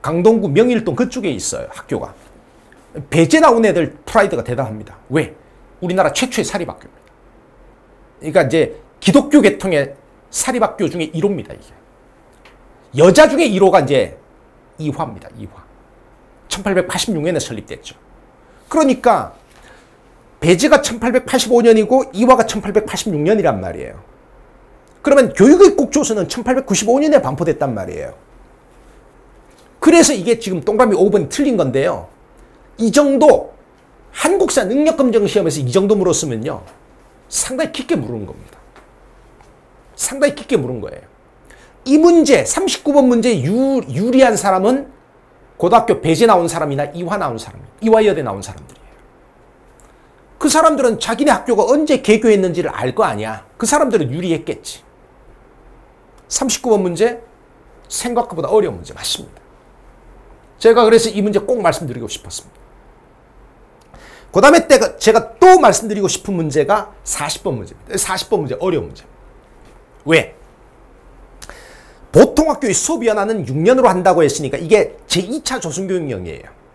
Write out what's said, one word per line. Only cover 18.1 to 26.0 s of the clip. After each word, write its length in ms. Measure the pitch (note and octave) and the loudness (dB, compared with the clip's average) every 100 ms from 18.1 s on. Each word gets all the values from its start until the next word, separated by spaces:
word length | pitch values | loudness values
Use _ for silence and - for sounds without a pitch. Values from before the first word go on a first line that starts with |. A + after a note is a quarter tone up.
| - _ _ _ _ _ | -20 _ _ _ _ _
그러니까 680 | D#4 C#4 - B3 F#3 G#2 - _ - - - _ _ _ _ _ _ | 0 0 2 0 0 -4 -16 _ -20 -20 -20 _ _ _ _ _ _
배제가 420 | D#3 F3+ C4 D4 | 0 2 4 2
천팔백팔십오 800 | - A3+ A#3 B3+ - B3+ G#3+ A#3+ | 2 -4 -2 -2 0 -2 2 2
년이고 440 | A#3 A3 G#3 C4 - | 4 4 4 0 0
이화가 320 | F#3+ B3 B3+ A3 | 0 4 4 2
천팔백팔십육 720 | G#3+ G3 G#3 G#3+ - A3 D3+ | -4 -2 -2 -2 -8 -6 -2
년이란 420 | D#3 G#3+ E3+ G2+ | 0 0 0 -2
말이에요. 400 | F2+ E2 B1 - - _ _ - - _ _ _ _ _ | -8 -10 -14 -16 -20 _ _ -20 -20 _ _ _ _ _
그러면 320 | - C#4 A#3+ | 2 2 2
교육입국 580 | - A3+ F4 G4 - C4 | 4 6 8 8 6 -2
조서는 360 | D4+ | -2